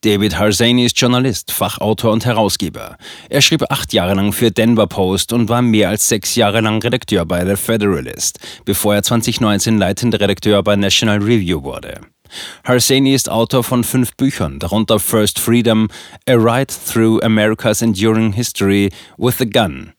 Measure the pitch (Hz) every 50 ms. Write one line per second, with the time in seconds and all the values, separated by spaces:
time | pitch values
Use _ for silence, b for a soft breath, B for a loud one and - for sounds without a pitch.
0 | - 110 104 98 104 107 80 80 104 107 101 - 120 117 123 123 123 120 - -
1 | - 120 123 123 127 135 107 - - - - - 104 90 - - - 107 110 -
2 | - 113 107 110 - 123 117 110 110 98 - - 95 82 - - 53 - - B
3 | B B B B B B - 143 139 - 165 151 - - 143 143 - - - 104
4 | 90 90 98 95 98 104 95 - 127 113 95 - 113 117 120 110 104 92 - -
5 | 95 92 95 98 - - 117 123 117 98 117 120 123 120 110 107 101 87 104 104
6 | - - 117 107 - - - 117 110 101 98 117 107 110 107 110 101 117 123 123
7 | - - 104 92 82 80 90 87 90 95 101 98 - - 113 110 104 101 92 73
8 | 64 60 - - - - - - B B B B B - 104 - - 104 104 104
9 | 104 - 123 117 113 - 113 - 117 107 104 98 - 113 113 107 98 90 98 -
10 | - 120 110 101 101 98 101 - - 107 104 101 92 104 104 101 101 98 - -
11 | - 110 104 104 101 107 120 113 95 85 90 78 65 69 - - - - - -
12 | - _ _ _ _ B B B B B B B B - 127 123 - - 135 135
13 | 135 135 135 131 - - - 113 117 - - 131 117 - 131 123 110 - - 127
14 | 123 - - - 131 135 - - 98 73 67 69 - 90 101 107 110 - 113 104
15 | - - - 110 107 101 - - - - 117 120 113 117 110 110 110 104 B B
16 | B B B B B - 127 117 110 117 117 127 139 - - - - - - 113
17 | 113 110 113 - - 117 110 107 104 107 110 - - 117 110 - 117 113 107 92
18 | 107 113 110 113 113 110 98 110 120 - - - 101 98 98 101 101 98 B B
19 | B B B B 110 123 117 - 127 110 98 123 110 90 69 65 - - -